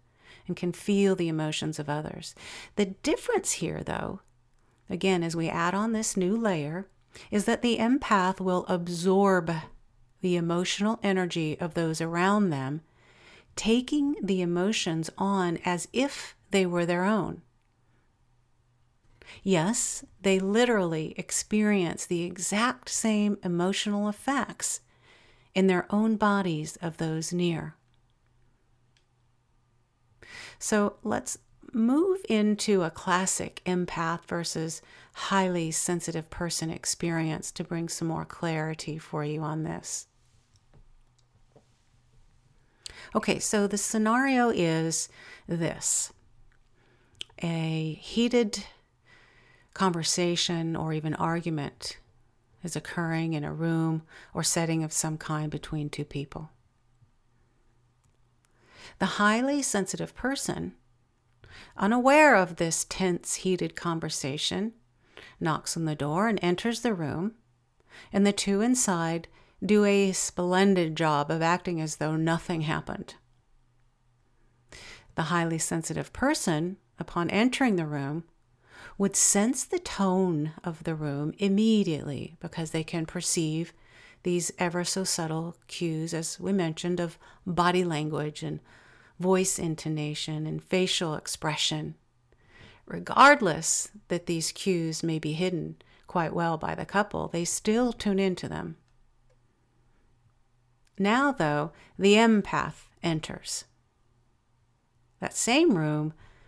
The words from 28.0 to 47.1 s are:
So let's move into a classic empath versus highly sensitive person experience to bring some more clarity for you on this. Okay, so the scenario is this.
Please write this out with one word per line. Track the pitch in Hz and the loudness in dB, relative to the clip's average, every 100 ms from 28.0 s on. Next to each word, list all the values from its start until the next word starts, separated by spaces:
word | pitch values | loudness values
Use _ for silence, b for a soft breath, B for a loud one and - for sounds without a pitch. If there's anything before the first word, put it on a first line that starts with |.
| _ _ _ _ _ _ _ _ _ _ _ _ _ _ _ _ _ _ _ _ _ _ B B B B | _ _ _ _ _ _ _ _ _ _ _ _ _ _ _ _ _ _ _ _ _ _ B B B B
So | - 214 208 - | 0 2 2 -2
let's | 208 - - - _ _ - | -4 -4 -4 -10 _ _ -6
move | 220 226 277 381 381 - | 0 2 4 2 0 0
into | 220 208 208 - 196 | 2 2 2 2 2
a | 165 | 2
classic | - - 180 185 - 180 - - | -2 0 0 2 -2 -6 -6 -2
empath | 180 175 - 165 170 - | -2 -2 -2 -4 -4 -6
versus | 175 165 165 160 160 B B B | -6 -4 -4 -6 -8 B B B
highly | - - 196 185 175 160 | -10 0 2 2 0 -2
sensitive | 156 - 175 170 165 156 | -2 0 -2 -2 -6 -8
person | - 175 - 160 | -6 -4 -2 -4
experience | - - - 170 165 160 156 - | -4 -4 -2 -2 0 -2 -4 -8
to | - | -10
bring | 170 165 165 | -6 -6 -6
some | - 165 | -4 -4
more | 160 | -4
clarity | 160 - 170 160 156 160 - 156 | -6 -6 -4 -2 -4 -6 -8 -10
for | - 160 | -8 -6
you | 151 151 | -4 -4
on | 151 156 | -4 -4
this. | 160 165 - - - _ _ _ _ _ _ - - - _ _ _ _ _ - _ _ _ _ _ - - _ _ _ B B B B B | -4 -6 -8 -10 -10 _ _ _ _ _ _ -20 -20 -20 _ _ _ _ _ -20 _ _ _ _ _ -20 -20 _ _ _ B B B B B
Okay, | 214 208 - | -4 0 -2
so | - 214 202 | 0 0 0
the | 202 | -2
scenario | - 220 214 240 269 254 240 | -2 0 2 2 2 4 2
is | - 165 160 160 160 - B B B - | 2 2 0 0 -2 -6 B B B -6
this. | 170 165 156 - - - - _ - - _ _ b b b b | -4 -4 -4 -2 -2 -4 -12 _ -20 -20 _ _ b b b b